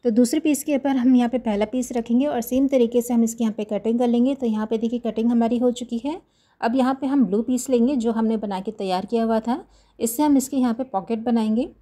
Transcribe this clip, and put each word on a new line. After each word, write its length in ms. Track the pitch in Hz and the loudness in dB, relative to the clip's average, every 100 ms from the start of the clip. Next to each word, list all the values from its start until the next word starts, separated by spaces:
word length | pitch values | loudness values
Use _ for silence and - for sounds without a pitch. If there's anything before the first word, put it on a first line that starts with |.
तो 80 | 247 | 2
दूसरे 280 | 220 240 311 | 4 4 2
पीस 240 | 311 285 | 0 0
के 120 | - 277 | 0 -2
ऊपर 200 | 277 269 | 0 2
हम 200 | 247 254 | 4 4
यहाँ 140 | 240 | 4
पे 80 | 247 | -2
पहला 260 | 240 202 214 | -2 -2 -2
पीस 240 | 254 247 | -2 -4
रखेंगे 340 | 240 233 240 285 | -6 0 0 0
और 140 | 262 | -2
सेम 240 | 226 254 269 | -2 0 2
तरीके 340 | 269 233 240 | 2 2 2
से 120 | 233 | 0
हम 100 | 240 | 0
इसकी 200 | 226 233 | 0 0
यहाँ 100 | 226 | -4
पे 100 | 208 214 | -4 -6
कटिंग 300 | 208 220 233 | -4 -2 0
कर 80 | 247 | 2
लेंगे। 280 | 240 247 277 | 2 0 0
तो 100 | 233 | -2
यहाँ 220 | 214 214 | -2 -2
पे 100 | 226 | -2
देखिए, 220 | 226 240 | -2 -4
कटिंग 300 | 233 220 233 | -4 -2 0
हमारी 260 | 240 226 240 | 2 2 2
हो 140 | 247 | 0
चुकी 280 | 240 240 233 269 | -2 -8 -6 -6
है। 140 | 349 _ _ _ _ | -8 _ _ _ _
अब 140 | 233 262 | -2 0
यहाँ 180 | 254 269 | 0 0
पे 60 | 269 | 0
हम 180 | 285 202 | 2 2
ब्लू 160 | 202 | 0
पीस 280 | 240 254 - | 0 -4 0
लेंगे, 260 | 247 233 285 | 2 2 2
जो 160 | 226 | 0
हमने 240 | 226 220 220 | 0 0 -2
बना 220 | 208 190 | -4 -6
के 120 | 196 | -8
तैयार 320 | 208 190 180 202 | -6 -2 -2 -2
किया 180 | 226 | -2
हुआ 160 | 226 220 | 0 0
था, 180 | 226 277 - _ _ - | -2 -6 -6 _ _ -6
इससे 240 | 233 233 | -4 0
हम 140 | 302 277 | 4 2
इसके 200 | 262 269 | 2 -2
यहाँ 160 | 247 | 0
पे 100 | 226 | -2
पॉकेट 360 | 262 190 185 226 | -4 -6 -4 -4
बनाएंगे। 480 | 226 233 220 220 320 - | 0 0 0 -2 -4 -10